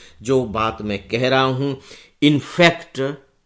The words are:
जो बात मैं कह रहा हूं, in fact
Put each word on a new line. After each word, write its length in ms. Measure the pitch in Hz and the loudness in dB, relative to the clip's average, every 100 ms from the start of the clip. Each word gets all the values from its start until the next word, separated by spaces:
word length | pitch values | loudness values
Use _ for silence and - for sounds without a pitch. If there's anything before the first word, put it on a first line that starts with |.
| - - | -18 -10
जो 220 | 110 131 | 0 0
बात 380 | 117 104 110 113 | 0 -2 -2 -4
मैं 260 | 104 98 - | -6 -6 -4
कह 200 | 117 127 | -2 0
रहा 140 | 131 | 2
हूं, 400 | 131 131 143 135 - - - - 147 | 0 0 -4 -6 -12 -20 -18 0 2
in 100 | 147 | 2
fact 760 | - - 170 - - - 135 147 _ _ | 0 2 2 2 -8 -8 -6 -8 _ _